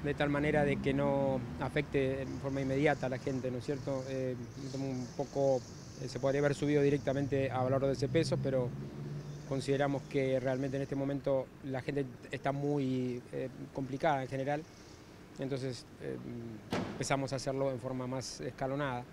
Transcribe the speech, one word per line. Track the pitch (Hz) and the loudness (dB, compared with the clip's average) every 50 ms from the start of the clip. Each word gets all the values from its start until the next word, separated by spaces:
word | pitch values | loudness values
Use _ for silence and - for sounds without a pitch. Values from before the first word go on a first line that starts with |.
| - | 0
de | 147 143 | -2 2
tal | 143 147 143 | 2 2 4
manera | 143 143 147 151 151 151 147 | 4 4 4 4 4 6 6
de | 143 139 | 4 4
que | 135 135 139 135 | 2 2 2 2
no | 139 143 143 139 139 139 135 135 131 120 117 - - | 4 4 4 4 4 2 2 2 0 -2 -4 -4 -4
afecte | 143 135 - 151 147 - - 143 135 131 135 135 | -4 0 0 0 0 2 2 2 2 2 2 -2
en | 135 131 135 | -4 -4 -4
forma | 131 135 139 135 139 | -4 -4 -2 -2 0
inmediata | 139 131 135 135 147 151 143 139 - | 0 2 2 4 6 4 4 4 2
a | 127 | -2
la | 131 | -2
gente, | 127 - 143 135 127 120 127 | -2 -2 -2 -2 0 0 -2
¿no | 127 | -2
es | 123 113 | -2 -2
cierto? | - 147 135 120 147 135 131 131 135 | -2 -4 -2 -2 -2 -2 -2 -2 -4
Eh, | 135 131 131 127 127 123 120 113 113 127 139 135 131 | -2 -2 -2 -2 -2 -4 -8 -10 -10 -10 -8 -6 -4
un | 135 139 135 131 127 123 120 - | -4 -2 -2 -2 -4 -4 -6 -4
poco, | - 143 135 - 139 139 139 135 127 123 - - - - - - - 135 | -4 -4 -2 2 4 4 6 4 4 0 -4 -12 -14 -14 -14 -10 -8 -8
eh, | |
se | 127 - 127 | -6 -4 0
podría | 127 139 135 143 | 2 2 4 6
haber | 143 143 143 | 4 4 4
subido | - 151 143 147 147 143 | 4 2 4 6 6 6
directamente | 143 139 143 - 143 131 139 143 131 139 135 135 131 | 6 6 4 2 2 2 2 2 2 2 2 2 2
a | 117 127 127 | 2 2 2
valor | 127 135 135 131 | 4 4 4 4
de | 139 135 | 2 2
ese | 123 143 | 2 0
peso, | 131 127 165 160 - 175 | 4 4 4 4 4 2
pero | 139 135 139 135 131 123 120 - - - - - - - - - - - - - - - | 0 2 2 2 2 2 0 -2 -6 -8 -8 -8 -8 -8 -6 -8 -8 -8 -10 -10 -10 -6
consideramos | - 139 135 123 - 139 135 143 143 143 135 - | -4 -2 -2 2 2 2 4 4 2 2 -2 -4
que | - - 143 135 131 131 131 | -2 0 2 2 4 2 2
realmente | 123 135 131 127 139 139 127 | 2 2 0 2 0 0 0
en | 139 139 | -2 -2
este | 131 139 | -2 -2
momento | 139 139 139 143 139 127 143 135 131 127 - - - - | -2 0 0 -2 0 2 2 2 2 0 -2 -10 -12 -8
la | 139 131 131 | -4 -4 -4
gente | 123 - 139 143 139 127 120 - - - | -4 -2 -2 -2 -2 -2 -6 -14 -10 -8
está | - 135 - 139 | -8 -2 0 0
muy, | 139 143 139 143 147 147 135 131 131 127 127 127 123 123 123 - - | 0 0 0 2 2 2 2 2 2 0 0 0 -2 -4 -8 -6 -6
eh, | 139 131 127 - - 139 139 - | -4 -4 -4 -6 -10 -12 -8 -6
complicada | - 135 127 - 135 - 165 147 135 | -6 -4 -4 -4 2 4 4 4 4
en | 131 | 0
general, | 123 139 135 135 139 147 147 160 - - - - - - - - - - - - - - - | -2 -2 -2 0 0 0 -2 -4 -8 -16 -18 -18 -18 -18 -18 -18 -18 -18 -18 -18 -18 -8 -6
entonces, | 139 131 139 131 127 135 120 113 - - - - - | -4 -4 -2 -2 -2 -4 -6 -6 -10 -16 -16 -10 -8
eh, | 139 131 127 123 131 120 120 117 113 113 107 104 - - - - - | -6 -6 -6 -6 -8 -8 -8 -8 -10 -10 -12 -8 -4 -4 -4 -2 -4
empezamos | - - 135 - 147 135 135 131 139 | -4 -4 0 0 2 0 0 -2 -4
a | |
hacerlo | 131 - 143 131 135 139 139 | -2 -2 -2 0 0 0 0
en | 131 120 | 0 -2
forma | 113 131 131 127 127 | -4 -4 -4 -4 -4
más | 123 127 131 120 - - - | -2 -4 -4 -4 -6 -8 -8
escalonada. | - 127 123 - 139 131 135 143 147 139 123 123 123 - | -8 -8 -4 -4 -2 -2 0 0 0 -2 -2 -4 -6 -8